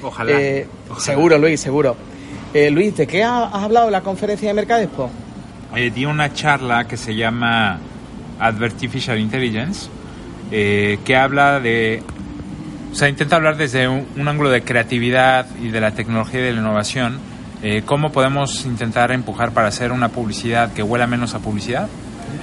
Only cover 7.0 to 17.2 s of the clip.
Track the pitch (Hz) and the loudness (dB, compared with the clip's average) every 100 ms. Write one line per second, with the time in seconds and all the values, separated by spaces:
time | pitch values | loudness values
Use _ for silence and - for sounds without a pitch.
7 | 113 110 113 120 117 117 104 82 - - | -6 -2 -2 0 0 2 2 -2 -10 -16
8 | - - - - 113 107 117 - 120 131 | -16 -14 -14 0 0 2 -2 -4 -6 -4
9 | 127 110 107 131 123 110 151 208 - - | -2 -2 0 0 -2 -2 -4 -6 -10 -14
10 | - - - - - 107 101 104 104 101 | -14 -14 -14 -14 -4 0 2 2 2 0
11 | 101 131 135 139 143 139 120 113 110 113 | 2 2 4 4 4 4 2 2 0 -2
12 | - - - - - - - - - - | -6 -12 -12 -12 -12 -12 -12 -12 -10 0
13 | 143 139 151 165 156 151 143 131 127 131 | 2 2 2 4 4 2 0 2 2 0
14 | 135 139 147 147 143 120 117 120 113 123 | -4 -4 -2 2 4 4 2 0 2 0
15 | 120 127 131 127 127 - 117 113 107 107 | 2 6 6 4 2 -6 -4 0 0 0
16 | 113 113 104 127 127 117 110 107 104 131 | -2 -2 -2 -2 0 0 0 0 0 -2
17 | 120 135 | -2 -4